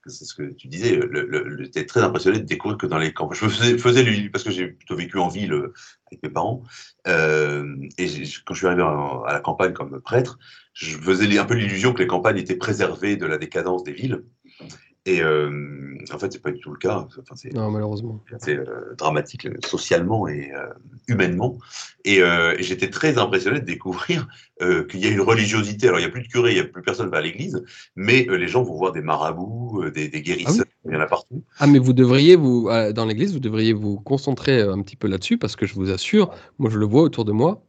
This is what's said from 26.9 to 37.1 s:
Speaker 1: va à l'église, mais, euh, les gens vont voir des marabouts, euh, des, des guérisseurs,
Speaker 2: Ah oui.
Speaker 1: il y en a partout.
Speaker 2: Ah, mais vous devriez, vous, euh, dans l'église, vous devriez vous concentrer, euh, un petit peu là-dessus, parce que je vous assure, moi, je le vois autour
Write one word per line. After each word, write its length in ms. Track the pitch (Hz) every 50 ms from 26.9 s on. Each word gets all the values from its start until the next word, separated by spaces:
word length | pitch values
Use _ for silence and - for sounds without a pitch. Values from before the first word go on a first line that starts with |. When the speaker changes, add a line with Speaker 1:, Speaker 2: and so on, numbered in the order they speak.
| 95 92 110 95
Speaker 1:
va 80 | 82 78
à 20 |
l'église, 420 | 78 82 82 110 143 202 135 - - - - - - _ _
mais, 300 | - 95 110 123 131 123 -
euh, 60 | 95
les 120 | 90 87
gens 160 | 80 - 123 127
vont 100 | 92 82
voir 200 | 78 90 92 82
des 80 | 80
marabouts, 840 | 76 80 78 - 78 80 82 85 92 104 113 117 120 120 110 98 85
euh, 80 | 78
des, 160 | 73 - 76
des 160 | 76 - - 71
guérisseurs, 420 | 82 90 - 90 117 170 233 -
Speaker 2:
Ah 120 | _ _ _ _
oui. 60 | 78
Speaker 1:
il 40 | 80
y 20 |
en 40 | 78
a 40 | 78
partout. 380 | - - - - _ 123 156 - _ _ -
Speaker 2:
Ah, 80 | 147
mais 100 | 143 143
vous 160 | 135 127 131 123
devriez, 420 | 123 131 123 123 135 143 165 185
vous, 340 | 175 151 131 123 120 117 -
euh, 200 | 113 113 110 104
dans 140 | 107 113 113
l'église, 260 | 110 110 107 160 202
vous 80 | 185 135
devriez 340 | 131 110 107 110 110 113 113
vous 260 | 104 104 104 101 98
concentrer, 600 | 104 - 135 135 - 143 131 - - - 135 123
euh, 140 | 107 101 95
un 80 | 98
petit 140 | 98 - -
peu 120 | - -
là-dessus, 300 | 104 95 92 92 - 233
parce 180 | 233 - 110 -
que 120 | - 107
je 80 | 98 -
vous 160 | 98 95 98
assure, 400 | 95 92 - - - 214 196 - - - - - _
moi, 140 | - 139 110
je 80 | 110 104
le 60 | 107
vois 160 | 104 107 143 165
autour 220 | 156